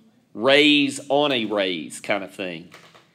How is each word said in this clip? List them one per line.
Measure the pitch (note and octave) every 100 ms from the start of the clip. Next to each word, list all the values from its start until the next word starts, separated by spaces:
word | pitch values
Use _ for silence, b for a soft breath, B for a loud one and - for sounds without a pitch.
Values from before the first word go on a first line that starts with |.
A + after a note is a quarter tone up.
| _ _ _
raise | G#2 B2 C#3+ D3+ D3 C#3 - -
on | C#3+ D3
a | B2+
raise | G#2+ G#2 F#2+ E2+ C#2 -
kind | - G#2
of | F#2+
thing. | - F#2 E2 F2 B B B B